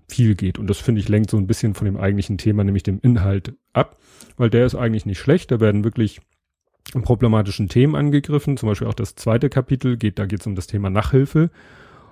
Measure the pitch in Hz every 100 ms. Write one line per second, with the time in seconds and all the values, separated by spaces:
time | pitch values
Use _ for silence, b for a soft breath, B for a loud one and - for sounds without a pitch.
0 | - - 113 98 92 98 104 101 - 107
1 | 98 107 104 107 98 113 110 98 104 95
2 | 95 101 - 95 110 104 98 98 - 95
3 | 123 113 98 98 - - _ 123 - _
4 | B B B - 120 117 127 - 117 110
5 | 104 92 131 175 - 117 107 101 110 120
6 | 107 - _ _ _ _ _ _ - 123
7 | - 117 120 110 98 - 98 120 143 147
8 | 147 143 147 147 147 135 110 101 113 107
9 | 104 - 117 117 139 135 123 131 127 117
10 | 104 98 95 98 107 90 - 104 98 98
11 | - 135 139 156 165 B B B B B
12 | B